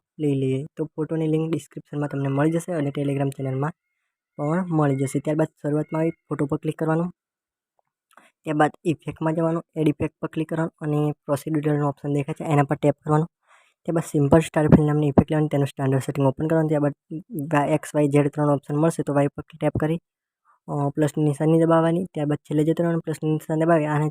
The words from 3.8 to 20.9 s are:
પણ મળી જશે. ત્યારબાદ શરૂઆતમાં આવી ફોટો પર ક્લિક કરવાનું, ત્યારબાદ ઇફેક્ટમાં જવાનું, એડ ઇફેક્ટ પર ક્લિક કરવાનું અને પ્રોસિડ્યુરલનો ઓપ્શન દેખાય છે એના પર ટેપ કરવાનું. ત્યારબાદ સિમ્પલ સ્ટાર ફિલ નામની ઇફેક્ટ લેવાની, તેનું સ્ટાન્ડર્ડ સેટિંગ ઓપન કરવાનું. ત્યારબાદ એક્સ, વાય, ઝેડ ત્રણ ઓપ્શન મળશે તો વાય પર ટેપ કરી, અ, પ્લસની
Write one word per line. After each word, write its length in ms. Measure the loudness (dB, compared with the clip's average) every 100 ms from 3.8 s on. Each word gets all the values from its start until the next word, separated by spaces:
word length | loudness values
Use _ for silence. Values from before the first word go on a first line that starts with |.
| _ _ _ _ _ -8
પણ 280 | -2 -2 0
મળી 280 | 2 2 2
જશે. 240 | -2 -2
ત્યારબાદ 280 | -2 0 -2 _
શરૂઆતમાં 400 | -4 -2 -2 -2
આવી 100 | -2 -4 _
ફોટો 160 | -4 -2
પર 120 | -2
ક્લિક 200 | -4 -2
કરવાનું, 340 | 0 0 -2 -8 _ _ _ _ _ _ _ _ _ -20 _ _
ત્યારબાદ 280 | -4 2 0 0
ઇફેક્ટમાં 500 | -4 -4 -6 -4 -2
જવાનું, 300 | 0 0 -2 -6 -2
એડ 120 | 0
ઇફેક્ટ 280 | 0 -4 -6
પર 60 | -8
ક્લિક 220 | -6 -6
કરવાનું 240 | -4 -6 -6
અને 300 | -4 -2 -2 -4 -4
પ્રોસિડ્યુરલનો 600 | -4 -2 -2 0 0 -2
ઓપ્શન 260 | -4 -4
દેખાય 200 | -2 -4
છે 180 | -6 0
એના 120 | 2
પર 120 | 2 2
ટેપ 200 | 0 0
કરવાનું. 320 | 0 0 0 _ _ _ _ _
ત્યારબાદ 200 | -4 -4
સિમ્પલ 360 | -2 0 4 4
સ્ટાર 280 | 4 0 6
ફિલ 180 | 6 6
નામની 220 | 2 2
ઇફેક્ટ 240 | 2 2
લેવાની, 160 | 0 0
તેનું 200 | 0 -2
સ્ટાન્ડર્ડ 360 | -2 0 0
સેટિંગ 240 | -2 0 0
ઓપન 200 | 0 0
કરવાનું. 220 | 0 2
ત્યારબાદ 260 | 0 0 -4 _ -14 -10 -10 -2 0 0
એક્સ, 260 | -2 -2 0
વાય, 120 | 2
ઝેડ 200 | 2 2
ત્રણ 220 | 0 0
ઓપ્શન 260 | 0 -2 0
મળશે 280 | 0 0
તો 100 | -2
વાય 140 | 0 0
પર 160 | -2 -14 -4
ટેપ 180 | -2 0
કરી, 220 | -2 -2 -8 _ _ _ _ _ -8
અ, 220 | -4
પ્લસની 340 | -2